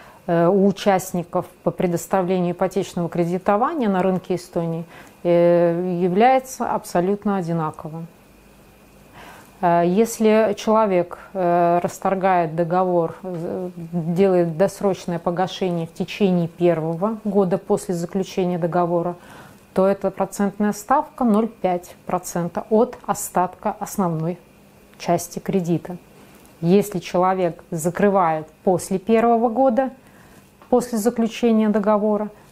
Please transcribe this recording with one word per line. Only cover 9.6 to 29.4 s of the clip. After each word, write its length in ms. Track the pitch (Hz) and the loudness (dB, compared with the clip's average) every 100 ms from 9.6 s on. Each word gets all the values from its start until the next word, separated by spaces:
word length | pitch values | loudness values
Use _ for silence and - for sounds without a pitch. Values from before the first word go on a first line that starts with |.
| 180 170 175 | 2 4 4
если 680 | 185 220 - 220 214 214 208 | 2 0 2 4 4 2 0
человек, 600 | - 220 220 180 175 - - | 0 2 2 2 0 -6 -10
э, 460 | 196 175 175 170 175 | -2 2 4 4 2
расторгает 720 | 185 - 190 190 190 180 165 165 | 0 -4 -4 0 2 2 0 -2
договор, 640 | 165 180 185 175 165 - | 0 0 2 2 0 -4
э, 460 | 190 175 175 196 180 175 | -10 -8 -6 -6 -8 -10
делает 800 | 165 170 160 175 196 180 170 156 | -8 -4 -2 2 4 4 2 0
досрочное 640 | 196 - 202 180 - 170 | -2 0 -2 -2 -6 -4
погашение 680 | 180 175 185 - 185 170 165 | -2 -2 -4 -4 -4 -4 -6
в 60 | |
течение 540 | - 185 - 196 180 165 | -8 -6 0 2 2 0
первого 680 | - 175 160 160 165 208 220 208 | 0 2 2 -2 -2 -4 -4 -2
года 320 | 196 185 185 | 0 2 0
после 360 | - 175 - | -2 -2 -2
заключения 640 | 175 175 196 185 - 180 180 | -6 -4 -6 -4 -2 -2 -2
договора, 580 | 165 175 170 175 175 175 - - - - - | -2 0 0 0 -2 -8 -14 -20 -20 -20 -6
то 120 | - 190 | 0 2
эта 260 | 196 196 | 2 -2
процентная 600 | 190 190 - 202 202 208 | -4 -4 -2 -4 -2 -4
ставка 540 | 202 - 269 302 - 240 | -2 0 0 0 -2 2
ноль 240 | 202 226 | 2 0
пять 480 | - 185 175 - - - | -2 -2 -2 -6 -16 -6
процента 580 | 180 - 175 170 - - | -6 -4 -6 -4 -6 0
от 280 | 220 240 - - | 2 2 -2 -8
остатка 680 | 202 - 185 180 - 214 - | -6 -4 -2 -2 -4 -8 -6
основной 560 | 196 - 180 156 160 180 - - - - - - | -8 -2 -2 -2 -4 -8 -14 -20 -20 -20 -20 -8
части 420 | - 175 - - | -2 -2 -2 -10
кредита. 580 | - 190 165 165 - 175 - - - - - - | -2 -2 0 -2 -4 -16 -18 -20 -20 -20 -20 -4
Если 380 | 165 196 202 175 | 2 4 2 -4
человек 640 | - 180 185 190 175 165 - | -2 0 2 2 -2 -4 -10
закрывает 760 | 170 165 170 202 196 170 156 156 - | -4 -4 0 2 2 2 -2 -6 -4
после 340 | 202 175 - 190 | 0 0 0 -4
первого 520 | 190 226 233 233 | 2 2 4 4